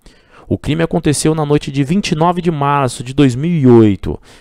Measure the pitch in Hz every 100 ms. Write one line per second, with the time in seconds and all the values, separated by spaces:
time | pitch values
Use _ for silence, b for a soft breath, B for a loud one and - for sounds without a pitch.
0 | b b b b b 98 - 151 165 175
1 | 160 139 156 160 147 147 - 139 139 185
2 | - 156 170 175 175 156 139 143 131 -
3 | 123 135 139 120 160 170 131 117 110 95
4 | - - b b